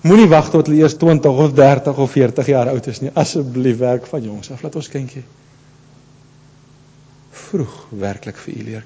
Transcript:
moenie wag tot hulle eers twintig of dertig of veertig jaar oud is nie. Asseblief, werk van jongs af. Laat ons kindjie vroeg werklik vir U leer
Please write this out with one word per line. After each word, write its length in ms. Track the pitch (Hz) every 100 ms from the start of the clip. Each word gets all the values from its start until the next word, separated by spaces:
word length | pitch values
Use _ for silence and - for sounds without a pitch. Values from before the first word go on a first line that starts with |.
moenie 240 | 160 208 202
wag 180 | 156 151
tot 160 | 165 151
hulle 140 | 151
eers 160 | 156 156
twintig 400 | 165 156 147 131
of 120 | 151
dertig 440 | 135 135 135 147 143
of 80 | 135
veertig 380 | 139 123 120 127
jaar 200 | 131 120
oud 160 | 127 127
is 100 | 110
nie. 80 | 135
Asseblief, 640 | 165 - 165 135 127 127 117
werk 280 | 123 123 123
van 120 | 151
jongs 280 | 110 104 -
af. 120 | 127
Laat 100 | 156 156
ons 120 | 143
kindjie 320 | 139 127 139 - _ _ _ _ _ _ _ _ _ _ _ _ _ _ _ _ _ _ _ _ -
vroeg 300 | - 196 117 - -
werklik 440 | 104 101 98 107 -
vir 140 | -
U 80 | - 110
leer 160 | 110